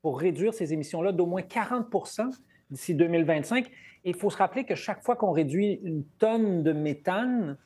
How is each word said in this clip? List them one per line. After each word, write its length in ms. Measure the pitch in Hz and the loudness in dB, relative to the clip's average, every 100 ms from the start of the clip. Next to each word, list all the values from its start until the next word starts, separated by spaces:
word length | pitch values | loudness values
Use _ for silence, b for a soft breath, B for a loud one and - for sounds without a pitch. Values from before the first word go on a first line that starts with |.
pour 180 | 160 127 | -2 0
réduire 360 | 175 147 208 | -2 0 -2
ces 180 | 220 165 | -2 -4
émissions-là 400 | 156 143 170 185 | -4 -4 -2 -2
d'au 140 | 180 175 | 2 0
moins 160 | 185 | 0
quarante 480 | 180 240 208 247 226 | -4 -4 -2 -2 0
pour 160 | 196 - | -2 -4
cent 240 | - 240 262 b b b | -4 -4 -6 b b b
d'ici 240 | 139 - | -12 -4
deux 120 | 156 170 | 2 4
mille 180 | 170 | 4
vingt-cinq. 420 | 160 156 139 247 254 B B B | 4 2 2 -2 -2 B B B
Et 60 | 180 | -6
il 60 | 175 | -2
faut 140 | 202 | -2
se 60 | - | 2
rappeler 260 | 185 247 | 0 0
que 100 | 269 | -4
chaque 280 | 165 - 202 | -4 -4 -6
fois 120 | - | -2
qu'on 180 | 240 202 | 0 2
réduit 480 | 156 147 160 208 185 | 2 2 2 0 0
une 200 | 190 156 143 _ | -4 -6 -6 _
tonne 440 | 220 226 214 180 | 2 4 2 2
de 100 | 156 | 2
méthane 880 | 151 151 147 - 185 247 247 170 139 | 2 -2 -2 -2 0 0 0 -2 -6